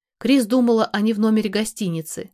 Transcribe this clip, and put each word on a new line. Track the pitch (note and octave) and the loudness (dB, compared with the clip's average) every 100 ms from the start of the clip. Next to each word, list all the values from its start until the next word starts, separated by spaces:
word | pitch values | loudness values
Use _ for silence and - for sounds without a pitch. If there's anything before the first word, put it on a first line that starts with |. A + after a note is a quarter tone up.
| _ - | _ -6
Крис | A#3 C#4 G#3 | 2 2 4
думала, | B3+ A#3+ A3+ - | 2 4 2 0
они | G#3 G#3+ | 0 -2
в | G#3+ | 0
номере | A3 A3 G#3+ | 2 2 0
гостиницы, | G3+ A3 - G3 E3 D#3+ - - | -4 -4 -6 -6 -6 -8 -12 -14